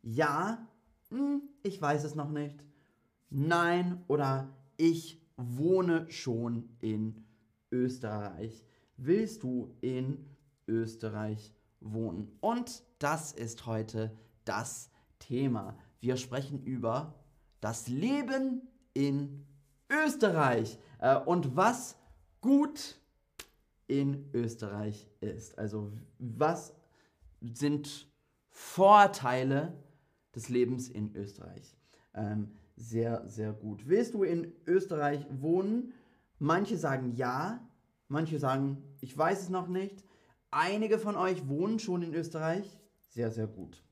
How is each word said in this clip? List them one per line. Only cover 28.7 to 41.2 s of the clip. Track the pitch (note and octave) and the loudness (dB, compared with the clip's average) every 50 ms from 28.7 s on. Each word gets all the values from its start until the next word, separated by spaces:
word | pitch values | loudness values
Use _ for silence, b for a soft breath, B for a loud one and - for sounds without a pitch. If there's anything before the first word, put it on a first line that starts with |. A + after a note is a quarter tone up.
| - E3+ F#3+ G3 G#3 G#3 G3+ G3 G3+ - C3+ B2 B2+ B2+ B2+ C3+ C#3 C#3 D#3 F3 - b b b b b b b b b b b _ | 2 8 10 12 12 12 12 10 6 0 -2 0 0 2 2 2 2 2 0 -2 -8 b b b b b b b b b b b _
des | B2 A2+ - | -10 -6 0
Lebens | B2 B2 B2 B2 B2+ B2 B2+ | 2 4 4 4 2 -4 -6
in | - - G#2 G#2+ G#2 G#2 | -8 -6 -6 -6 -6 -6
Österreich? | - G2+ G2+ G2+ - F2 F2 F#2 - - - _ b b b b b b b _ | -8 -10 -10 -12 -16 -18 -18 -18 -18 -20 -20 _ b b b b b b b _
Ähm, | - A2 G#2 G#2+ G#2+ G#2 G#2 B B B B B | -6 -4 -2 -2 -2 -4 -4 B B B B B
sehr, | - A2+ A2+ A2+ A2+ A#2 A#2 A2+ - - | -18 -14 -4 -2 0 0 0 -2 -4 -6
sehr | G2 G2+ G#2+ G#2+ G#2+ | -8 -6 -6 -4 -4
gut. | G#2 G#2+ - A2 G#2 G2 A#2 | -4 -6 -8 -8 -8 -8 2
Willst | C3+ F3 A3 A#3+ A3+ - | 4 4 4 4 0 0
du | G#3 | 0
in | G3 D#3+ E3+ E3+ E3+ - - - - | 0 2 0 -2 -2 -6 -12 -12 -2
Österreich | - F3 F#3+ F#3+ - E3+ D3+ D3 C#3+ C#3+ C#3+ D3 - | 2 2 2 2 2 -2 0 0 0 0 -2 -4 -8
wohnen? | C3+ C3 C#3 D#3 E3+ F#3 G3 G3+ A3 A#3+ B3+ A#3 B B B B B B B B B | -8 -4 0 2 2 2 2 0 0 -2 -2 -6 B B B B B B B B B
Manche | - C#3 D3 E3 F#3 G3+ - A3+ | -2 0 2 2 2 2 0 -2
sagen | E3 D#3+ D3 C3+ C3 B2+ B2 A#2 | -2 0 0 -2 0 -2 -4 -2
ja, | A#2 C3 B2 B2+ C3+ D#3+ F#3+ A#3 B3 - - _ _ _ _ _ _ _ _ | -2 -2 -2 -2 -2 -2 -4 -6 -8 -12 -18 _ _ _ _ _ _ _ _
manche | C#3 D3+ D#3+ D#3+ D#3+ | -2 -2 -2 -2 -2
sagen, | C#3+ C3+ C3 C3+ C3+ C#3 C#3 C#3 C#3 - - - - | -2 0 0 2 2 0 -2 -2 -6 -10 -18 -18 -16
ich | - A#2 - | -16 -14 -2
weiß | C#3+ D#3 E3+ G3+ G3 | 2 2 2 2 0
es | F#3+ F3 | -2 -4
noch | F#3 F#3 F3 | -4 -4 -4
nicht. | F3 F3+ F#3 F#3+ G3 - - - b b b b b b b b _ | -2 -4 -4 -4 -4 -10 -14 -20 b b b b b b b b _
Einige | - C#3+ D#3+ F#3 G3+ G#3+ A3 G#3 A3 G#3+ | -2 0 0 0 0 0 2 2 2 2
von | - G#3 G3 | 2 -2 0
euch | D#3 | 0